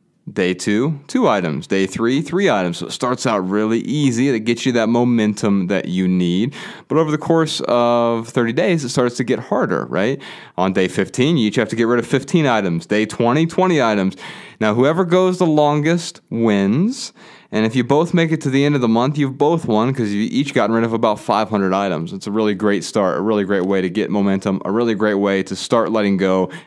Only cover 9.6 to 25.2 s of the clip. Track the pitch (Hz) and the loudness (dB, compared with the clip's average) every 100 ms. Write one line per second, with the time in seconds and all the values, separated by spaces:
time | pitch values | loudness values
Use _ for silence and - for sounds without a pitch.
9.6 | 175 67 60 76 110 139 - - - - | 0 -2 -2 -2 -2 -2 -8 -18 -12 -4
10.6 | 95 95 92 - 92 - 139 165 107 123 | 0 2 0 0 -2 0 2 2 2 0
11.6 | 107 113 117 120 117 135 139 170 143 110 | -2 0 0 0 0 -2 0 2 2 2
12.6 | 95 85 - 104 107 - 117 143 165 - | 0 -2 -2 0 0 0 2 2 0 0
13.6 | 185 156 117 104 92 - - - - - | 2 2 2 2 0 -4 -14 -18 -14 -2
14.6 | 107 110 139 165 175 185 185 180 170 151 | 0 2 2 2 2 2 2 2 2 4
15.6 | 147 147 151 170 170 - - 117 113 101 | 2 2 0 0 -4 -14 -8 -2 2 2
16.6 | 98 131 214 269 - - - - - 107 | 2 0 0 -4 -12 -16 -20 -20 -6 -2
17.6 | 117 127 120 143 170 170 160 160 143 135 | 0 0 2 2 2 0 0 0 0 0
18.6 | 143 143 117 113 131 147 139 127 143 170 | 2 2 2 2 0 0 -2 0 2 0
19.6 | - 107 123 127 107 101 113 127 139 - | 0 0 0 -2 -2 -2 -2 -2 -2 0
20.6 | - 113 117 113 117 104 - 107 107 107 | 2 2 0 0 0 0 -2 -2 0 0
21.6 | 95 98 98 80 85 98 107 107 107 95 | 0 0 -2 -4 -6 -8 -4 0 0 0
22.6 | 104 101 - 113 92 71 104 104 98 98 | 0 0 -2 0 0 0 0 0 0 0
23.6 | 95 98 92 101 - 101 98 98 104 95 | 0 0 0 -2 -2 0 0 0 -2 -4
24.6 | - 110 117 101 107 98 | -2 -2 0 0 0 0